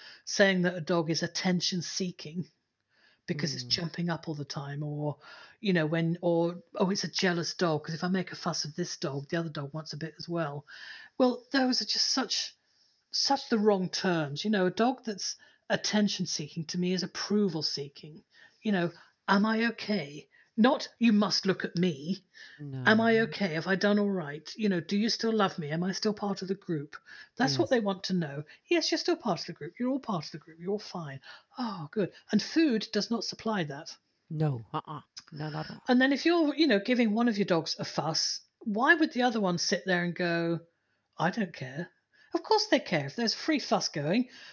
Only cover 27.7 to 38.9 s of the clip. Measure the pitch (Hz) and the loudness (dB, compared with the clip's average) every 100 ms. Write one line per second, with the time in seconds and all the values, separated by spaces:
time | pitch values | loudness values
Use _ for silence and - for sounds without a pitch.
27.7 | 247 202 185 - 185 151 143 151 - - | 2 2 -2 0 0 0 -4 -10 -12 0
28.7 | 339 - 311 - 349 226 165 - 170 147 | 0 2 0 0 0 0 -2 -4 -10 -12
29.7 | - 247 269 262 180 - 156 165 160 175 | -6 -2 -2 -2 -4 -6 -12 -16 -12 -6
30.7 | 202 - 185 151 135 - - _ - 233 | -6 -6 -10 -10 -12 -14 -20 _ -8 -6
31.7 | 190 151 220 185 - - 214 - 311 320 | -6 -6 -2 -2 -4 -2 0 2 2 4
32.7 | 220 - 208 196 233 - - 220 208 151 | 2 0 -4 -2 -2 -4 -6 -4 -2 -4
33.7 | 139 - - _ _ - 156 156 123 110 | -6 -14 -18 _ _ -8 -2 0 -2 -6
34.7 | 156 - 151 - - - 147 151 151 160 | -8 -8 -12 -14 -20 -16 -10 -8 -8 -10
35.7 | - - 247 262 277 320 339 294 277 311 | -6 2 4 4 4 2 4 2 2 4
36.7 | 202 202 247 226 208 240 202 190 170 156 | 4 2 2 2 4 2 2 2 2 0
37.7 | - 170 - 160 156 - - - _ 226 | -4 -6 -4 -2 0 -2 -4 -12 _ -4
38.7 | 202 277 | 2 4